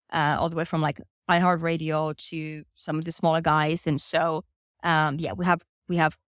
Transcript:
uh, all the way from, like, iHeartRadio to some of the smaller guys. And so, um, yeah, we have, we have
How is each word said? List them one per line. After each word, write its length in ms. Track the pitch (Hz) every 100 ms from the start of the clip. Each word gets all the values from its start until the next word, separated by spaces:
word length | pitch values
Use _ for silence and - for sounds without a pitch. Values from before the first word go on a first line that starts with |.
| _
uh, 240 | 165 151 147
all 100 | 165
the 60 | 165
way 80 | 170
from, 160 | 165
like, 180 | 151 - - _ -
iHeartRadio 880 | 175 180 170 165 165 156 156 156 151 -
to 340 | 165 156 156 147
some 240 | _ - 156
of 80 | 165
the 60 |
smaller 300 | - 170 160
guys. 460 | 165 151 151 170 -
And 140 | 143
so, 420 | - 160 165 156 - _ _ _
um, 340 | 175 156 156 143
yeah, 140 | 165
we 140 | 185 180
have, 160 | 170 - _ -
we 80 | 175
have 220 | 156 - _